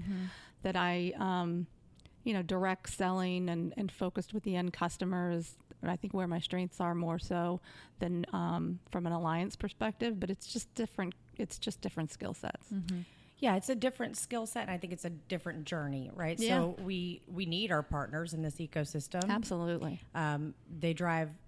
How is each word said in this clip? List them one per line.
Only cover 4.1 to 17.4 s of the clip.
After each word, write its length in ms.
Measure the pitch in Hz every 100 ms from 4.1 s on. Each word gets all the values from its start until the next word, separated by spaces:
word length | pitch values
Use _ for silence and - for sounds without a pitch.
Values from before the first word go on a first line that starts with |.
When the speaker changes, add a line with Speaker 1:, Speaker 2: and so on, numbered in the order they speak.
| 185 -
Speaker 2:
with 80 | 214
the 140 | 196 180
end 160 | 180
customer 580 | - 175 - 185 180 180
is, 240 | 170 165 - - -
I 100 | 165
think, 180 | 180 202
where 140 | 196 175
my 140 | 170
strengths 400 | - 180 180 -
are 120 | 175
more 280 | 170 170 165
so 400 | - 175 170 175 - - - -
than, 260 | 175 175 -
um, 480 | 185 170 170 165 175 -
from 160 | - 170
an 60 |
alliance 420 | 170 165 165 196
perspective, 640 | - 208 - 220 - 233 208
but 100 | 180
it's 240 | 190 -
just 220 | 226 -
different, 400 | - 220 - 185 - - -
it's 200 | 190 -
just 240 | - -
different 300 | 208 - 156
skill 240 | - -
sets. 320 | - - - -
Speaker 1:
Mm-hmm. 280 | 196 175 180 175 - - -
Speaker 3:
Yeah, 160 | 254
it's 140 | 190 -
a 80 | 254
different 400 | 254 254 226 220
skill 280 | - 240
set, 180 | 220 240
and 100 | 202
I 40 | 180
think 160 | 180
it's 120 | 175
a 60 | 175
different 560 | 160 - 180 170 165 147
journey, 440 | 170 143 139 127 -
right? 200 | 165 165
Speaker 2:
Yeah. 180 | 220 180
Speaker 3:
So 180 | 170 180
we, 400 | 190 185 175 175 -
we 140 | 180